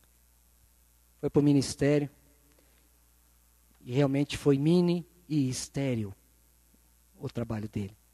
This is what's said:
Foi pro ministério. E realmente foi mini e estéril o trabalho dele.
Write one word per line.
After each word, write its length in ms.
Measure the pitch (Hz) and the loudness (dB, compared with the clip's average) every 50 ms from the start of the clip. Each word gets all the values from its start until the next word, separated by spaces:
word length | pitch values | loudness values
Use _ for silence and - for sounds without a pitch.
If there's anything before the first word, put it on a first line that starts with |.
| _ _ _ _ _ _ _ _ _ _ _ _ _ _ _ _ _ _ _ _ _ _ _ _ | _ _ _ _ _ _ _ _ _ _ _ _ _ _ _ _ _ _ _ _ _ _ _ _
Foi 100 | 147 143 | -8 0
pro 120 | - 151 | 2 4
ministério. 680 | 143 147 143 139 127 - - - 139 139 147 147 143 135 - _ _ _ _ _ _ _ _ _ _ _ _ _ _ _ _ _ _ _ _ _ _ _ _ _ _ _ _ _ _ _ _ _ | 4 6 4 4 2 0 -2 -2 0 2 2 2 0 -4 -8 _ _ _ _ _ _ _ _ _ _ _ _ _ _ _ _ _ _ _ _ _ _ _ _ _ _ _ _ _ _ _ _ _
E 120 | - 131 | -12 -4
realmente 440 | 123 139 143 135 135 139 147 - - | 0 0 2 2 2 0 -2 -2 -6
foi 220 | - - 147 139 139 | 0 2 2 2 4
mini 480 | 147 160 175 180 175 175 175 175 165 - _ _ _ | 2 2 4 4 4 2 0 -2 -6 -12 _ _ _
e 220 | - 151 147 135 127 | -4 -2 -2 -2 -2
estéril 640 | 123 - - - - 139 139 131 123 113 107 98 98 - _ _ _ _ _ _ _ _ _ _ _ _ _ _ _ _ _ _ _ - | -4 -6 -10 -10 -6 -4 -4 -2 -2 -4 -6 -8 -12 -16 _ _ _ _ _ _ _ _ _ _ _ _ _ _ _ _ _ _ _ -14
o 120 | 143 131 | -14 -10
trabalho 360 | - 120 117 113 113 107 104 | -8 -8 -8 -6 -6 -8 -8
dele. 300 | 107 - 104 98 95 107 _ _ _ | -8 -8 -8 -8 -8 -12 _ _ _